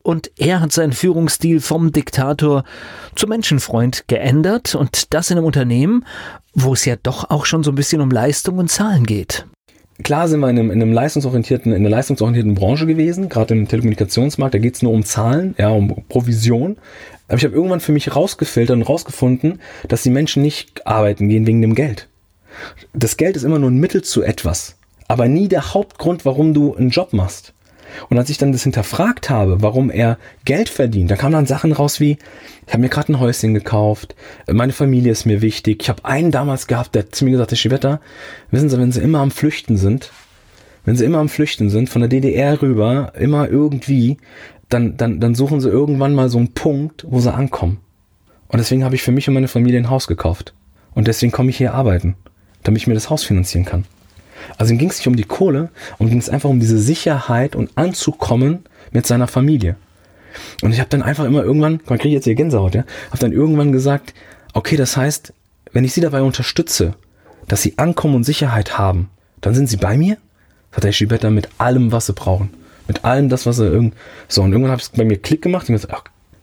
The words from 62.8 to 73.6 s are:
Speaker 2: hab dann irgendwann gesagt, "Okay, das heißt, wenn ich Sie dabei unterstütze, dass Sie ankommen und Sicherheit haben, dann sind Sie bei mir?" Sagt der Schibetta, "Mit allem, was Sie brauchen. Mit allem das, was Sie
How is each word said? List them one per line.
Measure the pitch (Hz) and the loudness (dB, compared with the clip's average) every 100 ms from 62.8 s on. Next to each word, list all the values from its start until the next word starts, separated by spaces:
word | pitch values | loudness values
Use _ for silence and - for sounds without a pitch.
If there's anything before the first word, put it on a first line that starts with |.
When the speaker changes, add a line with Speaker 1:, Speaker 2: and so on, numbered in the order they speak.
| - - - | -4 -12 -12
Speaker 2:
hab | - | -2
dann | 123 | 0
irgendwann | - 156 151 147 | 2 2 2 2
gesagt, | 131 135 143 - - - - - | 2 2 -2 -6 -20 -20 -20 -8
"Okay, | - - 151 | -6 -2 0
das | 127 135 | 0 0
heißt, | 139 - - _ _ _ - | -2 -4 -12 _ _ _ -4
wenn | - | 0
ich | 127 | 0
Sie | - | 0
dabei | 165 135 | 0 2
unterstütze, | 135 - 120 - 165 - 85 - _ _ _ - - | 0 -2 -4 -4 -2 -2 -2 -4 _ _ _ -20 -4
dass | 104 | -2
Sie | - - | -2 -2
ankommen | 156 - 151 | -2 0 0
und | 131 | 2
Sicherheit | 120 147 143 110 101 - | 0 -2 0 -2 -2 -2
haben, | 98 92 92 _ _ _ | 0 0 -4 _ _ _
dann | 98 | -2
sind | 120 135 | 0 0
Sie | 104 | -2
bei | 95 127 | 0 2
mir?" | 180 214 _ _ _ _ _ | 2 -2 _ _ _ _ _
Sagt | - | -2
der | 101 | -2
Schibetta, | - 107 113 110 | 0 0 0 2
"Mit | 107 - - | 0 -2 -4
allem, | 120 127 117 | 0 2 2
was | 113 - | 0 -2
Sie | |
brauchen. | - - 95 98 - - - - | -4 -2 -2 -2 -8 -20 -16 -8
Mit | - | -4
allem | 117 131 143 | 0 2 2
das, | 127 120 | 0 0
was | |
Sie | 120 | 0